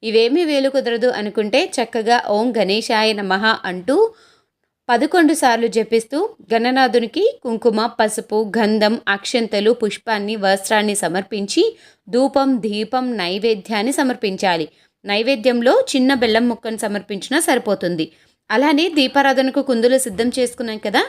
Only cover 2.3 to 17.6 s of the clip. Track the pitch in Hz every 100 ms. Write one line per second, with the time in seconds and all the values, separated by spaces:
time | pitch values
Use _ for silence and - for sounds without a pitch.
2.3 | 208 240 226 185 202 220 226 220 208 196
3.3 | 190 220 220 185 180 180 285 453 - _
4.3 | _ _ _ _ _ - 240 294 359 311
5.3 | 311 269 226 233 196 220 226 220 277 427
6.3 | - - 226 233 262 262 233 226 302 427
7.3 | 554 254 226 240 214 226 220 214 214 220
8.3 | 214 214 220 214 214 208 220 - 196 -
9.3 | 247 226 208 208 240 214 - - 220 202
10.3 | 220 190 196 196 220 208 202 185 175 196
11.3 | 214 202 - 440 453 - _ - 226 262
12.3 | 277 269 254 214 208 214 254 254 233 175
13.3 | 190 220 214 - 226 220 277 269 247 214
14.3 | 185 196 170 156 _ _ _ 196 202 226
15.3 | 269 220 240 233 403 - 269 254 277 233
16.3 | 220 240 226 226 220 220 202 196 202 -
17.3 | 285 330 254